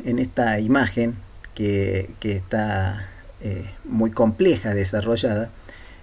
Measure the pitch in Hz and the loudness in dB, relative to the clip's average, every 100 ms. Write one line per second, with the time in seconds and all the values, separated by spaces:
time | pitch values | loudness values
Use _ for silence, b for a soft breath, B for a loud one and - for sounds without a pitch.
0 | 127 120 127 - 120 107 110 139 113 107 | -4 -2 0 0 2 2 4 4 2 2
1 | 117 113 - - - - 104 101 98 95 | 0 -2 -10 -18 -14 -2 0 2 2 0
2 | 92 - 110 98 92 113 107 101 98 101 | -4 -6 -4 -4 -2 -2 0 0 0 -2
3 | 95 B - - - 95 92 - - 110 | -8 B -18 -10 -6 -6 -8 -12 -4 0
4 | 113 110 113 101 185 135 110 104 92 107 | 2 4 4 6 4 4 2 0 2 0
5 | 107 117 127 104 113 B B B B B | 0 2 2 0 -2 B B B B B